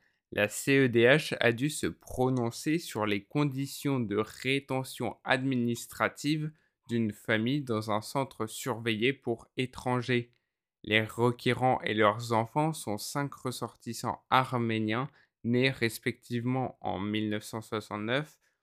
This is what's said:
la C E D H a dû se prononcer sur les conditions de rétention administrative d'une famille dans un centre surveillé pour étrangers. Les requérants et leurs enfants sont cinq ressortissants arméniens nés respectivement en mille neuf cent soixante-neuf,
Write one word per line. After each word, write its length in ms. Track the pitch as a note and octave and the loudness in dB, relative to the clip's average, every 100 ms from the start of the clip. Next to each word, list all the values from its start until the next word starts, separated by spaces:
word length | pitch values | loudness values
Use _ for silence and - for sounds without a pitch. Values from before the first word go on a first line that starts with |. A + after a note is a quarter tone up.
| _ _ _ | _ _ _
la 160 | - G#2 | -2 0
C 300 | - - C#3 | 0 4 4
E 100 | C3 | 6
D 140 | A#2 | 6
H 340 | A#2+ D3+ D3+ - | 8 6 2 0
a 140 | A#2+ | 2
dû 180 | A#2 C#3+ | 2 -2
se 160 | D3+ E2+ | -2 -4
prononcer 920 | - - - B2+ C3 A#2 - - D#3 | -6 -8 -2 0 2 0 -2 -2 -2
sur 260 | - A2+ G#2+ | -4 -2 0
les 160 | G2+ | 0
conditions 800 | - D3 D3 C3 C#3 - D3 C3+ | -2 0 0 -2 -6 -4 -2 0
de 160 | A2 G2+ | 0 0
rétention 1000 | A2 - B2+ C#3 - C3 C3 - A#2 - | -2 -4 -2 -2 -2 -4 -4 -6 -6 -4
administrative 1300 | - C3 C3+ B2+ A#2+ A#2 - - G#2+ - C#3+ D#3 D3+ D#3 _ _ - | 0 0 2 0 0 -2 -6 -2 -2 0 -2 -2 -4 -10 _ _ -4
d'une 240 | A#2 A2 | -2 -2
famille 500 | G#2 - A2 A#2 C#3+ | -2 -2 0 2 0
dans 300 | B2+ G#2+ G#2+ | -2 -4 -2
un 80 | G#2+ | -4
centre 460 | - C#3 C3 - A2 | -2 -4 -4 -4 -8
surveillé 640 | - C3+ A2+ A#2 A2 A#2+ | -6 -6 -4 -2 0 0
pour 340 | C3+ - A2+ - - | 0 -4 -6 -6 -6
étrangers. 760 | B2+ - B2+ B2 A#2+ B2 A#2+ _ _ _ _ _ | -6 -4 -2 -2 0 0 -2 _ _ _ _ _
Les 220 | - G#2+ | 2 2
requérants 760 | A2 - A#2+ A#2+ B2+ A#2 B2+ B2+ | 2 2 2 4 0 2 2 2
et 120 | - | 0
leurs 380 | G#2+ G#2+ A2 A#2 | 4 4 4 0
enfants 400 | A2+ A2+ D3+ D#3 | 0 2 0 0
sont 260 | D#3 - G#2 | -2 -6 -6
cinq 340 | - C#3+ C#3+ | -4 -4 -4
ressortissants 920 | - C3 A#2+ A#2 - - A#2 A#2+ - _ | -6 -8 -6 -8 -10 -12 -6 -6 -6 _
arméniens 800 | B2+ B2+ B2+ A#2 A2 G#2+ A2+ C#3 - _ _ | 2 2 0 0 0 0 -2 -4 -10 _ _
nés 260 | A#2 B2 C3 | 0 2 2
respectivement 1080 | C3 A#2 - - A#2 - A#2+ A#2+ C3 B2+ - | 2 -2 -2 -6 -6 -6 -4 -2 -2 -4 -6
en 180 | G#2 F#2 | -6 -4
mille 320 | G#2 G#2+ G#2+ | -2 -2 -2
neuf 140 | G#2 | -4
cent 180 | G#2+ A2+ | -6 -10
soixante-neuf, 800 | A2+ A2 G#2 G#2+ G#2+ C3 D3+ _ _ _ | -6 -8 -6 -6 -2 -2 -4 _ _ _